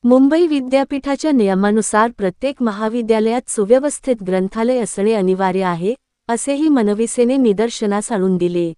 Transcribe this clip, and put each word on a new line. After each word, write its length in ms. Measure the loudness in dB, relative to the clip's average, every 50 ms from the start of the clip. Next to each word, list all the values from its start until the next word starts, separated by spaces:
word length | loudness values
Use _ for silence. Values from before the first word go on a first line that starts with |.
| 4
मुंबई 440 | 6 6 6 6 4 4 2 2
विद्यापीठाच्या 840 | 2 0 -2 -2 0 0 0 0 -2 -6 -6 -4 -4 -6 -2 -2 0
नियमानुसार 800 | 2 2 2 2 2 2 0 2 2 0 0 0 0 0 0 0 -2
प्रत्येक 380 | -4 -4 -4 -4 _ -6 -6 -4 _
महाविद्यालयात 800 | -4 -4 -4 -4 -6 -4 -4 -4 0 0 0 2 2 0 -2 -2 -4 -6
सुव्यवस्थित 640 | -4 -4 2 2 2 2 2 -2 -6 -6 -4 -4 -4 -2 -2
ग्रंथालय 520 | -2 -2 -2 -2 -2 -4 -2 -2 0 0 -2
असणे 340 | -2 -4 -4 -2 0 0 2
अनिवार्य 500 | 2 2 0 0 0 0 -2 0 -2 -2
आहे, 300 | -2 -4 -2 -4 -4 -4 _ _ _ _ _ _
असेही 420 | -6 -4 -4 -2 -4 -2 0 2 2
मनविसेने 680 | 2 2 2 2 0 0 -2 -2 0 0 0 2 2
निदर्शनास 760 | 2 2 2 2 2 0 -2 -2 -4 -4 -2 -2 -2 -4 -4
आणून 260 | -4 -2 0 0 0
दिले. 360 | 0 0 -2 0 -2 -4 -4 -6